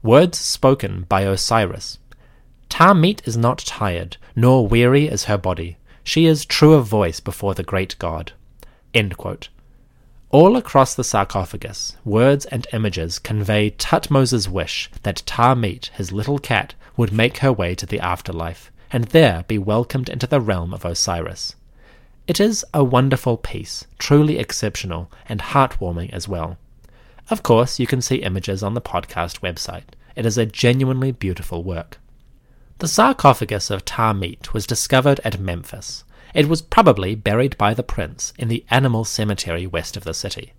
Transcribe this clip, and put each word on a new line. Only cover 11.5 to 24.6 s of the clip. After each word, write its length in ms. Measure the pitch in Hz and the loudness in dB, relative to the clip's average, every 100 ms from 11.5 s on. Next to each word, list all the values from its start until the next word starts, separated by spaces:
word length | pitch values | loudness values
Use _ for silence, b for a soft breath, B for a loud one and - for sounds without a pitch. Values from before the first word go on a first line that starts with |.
| - - - - - | -8 -12 -10 -12 -10
words 400 | 110 107 127 143 - | -2 4 4 4 -2
and 200 | 120 - | -8 -6
images 440 | 113 110 87 82 - | -4 -2 -2 -6 -8
convey 520 | - 107 98 104 107 | -6 -4 0 0 0
Thutmose's 800 | - - - - 143 127 123 98 | -2 -2 -2 2 2 2 0 -2
wish 400 | 90 76 - - - | -4 -4 -8 -10 -8
that 200 | 104 87 | -6 -6
Tamit, 640 | - - 120 127 107 80 - | -8 2 4 4 0 -6 -12
his 180 | - 87 | -10 -6
little 260 | 95 110 143 | -4 -4 -4
cat, 360 | - 113 - - b - | 0 -2 -2 -14 b -2
would 160 | 113 | 0
make 260 | 107 120 - | 2 0 2
her 140 | 139 | 0
way 220 | 107 87 | 0 -2
to 120 | 90 - | -4 -6
the 140 | 104 | -6
afterlife, 680 | 90 87 - 82 82 85 - b b | -4 -6 -6 -8 -8 -10 -20 b b
and 140 | 123 117 | -4 2
there 380 | 165 143 85 - | 6 6 2 -2
be 80 | 110 | -4
welcomed 540 | 98 107 123 135 120 | 0 -2 0 -4 -6
into 160 | - - | -6 0
the 140 | 143 | 0
realm 340 | 110 92 85 | 0 -2 -4
of 100 | - | -6
Osiris. 680 | 87 85 - 87 80 92 - - _ b b b b b - | -6 -4 -4 -4 -6 -10 -14 -14 _ b b b b b -6
It 140 | 165 | 0
is 240 | 214 214 - | 2 0 -4
a 80 | 151 | 0
wonderful 540 | 131 123 135 131 127 117 | 2 4 2 0 -2 -2
piece, 500 | - - - - - - | -6 -10 -12 -14 -16 -12
truly 360 | - 147 151 - | 4 4 6 0
exceptional 760 | 113 - | -4 -4